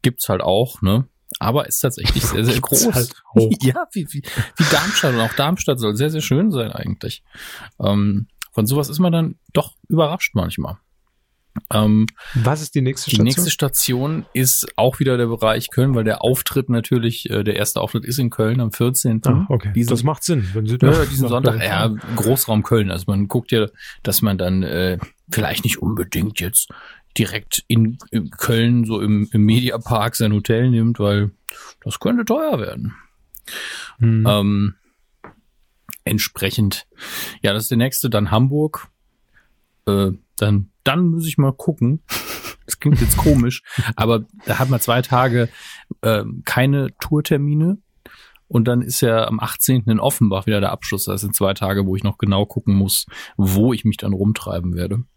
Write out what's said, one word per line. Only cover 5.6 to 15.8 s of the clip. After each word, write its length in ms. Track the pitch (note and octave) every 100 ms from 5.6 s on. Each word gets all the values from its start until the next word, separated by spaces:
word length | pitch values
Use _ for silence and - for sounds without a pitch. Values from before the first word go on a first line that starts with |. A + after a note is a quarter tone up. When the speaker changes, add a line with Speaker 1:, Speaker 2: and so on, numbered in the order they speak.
| - B2+
Speaker 1:
soll 160 | A2 G#2
sehr, 160 | D3
sehr 100 | D#3
schön 300 | D3 C3 G#3+
sein 200 | C#3+ A2
eigentlich. 520 | - - G2+ - - _ - - - - _
Ähm, 440 | G2+ G2+ G2+ G2+ - _ -
von 160 | - G#2+
sowas 200 | C#3 C#3+
ist 100 | D3
man 120 | F3+
dann 240 | E3+ D#3+ - _
doch 220 | - - _ _
überrascht 460 | D#3+ D3+ F3 - G#2
manchmal. 420 | E2+ - - - _ _ _ _ _ _ _ - _
Ähm, 320 | A2 G#2+ G#2+ A2 - - B2+
Speaker 2:
Was 260 | A#2 D3+
ist 140 | D#3 D3
die 60 |
nächste 280 | B2+ C3 -
Speaker 1:
die 60 | A2
Speaker 2:
Station? 100 | A2
Speaker 1:
nächste 240 | C3+ F3
Station 760 | D3+ C#3+ - - B2 C#3 D#3+ -
ist 340 | B2 C3 - - -
auch 240 | B2 -
wieder 180 | C3+ B2
der 100 | A#2
Bereich 420 | A2+ A2 A2+ -
Köln, 240 | -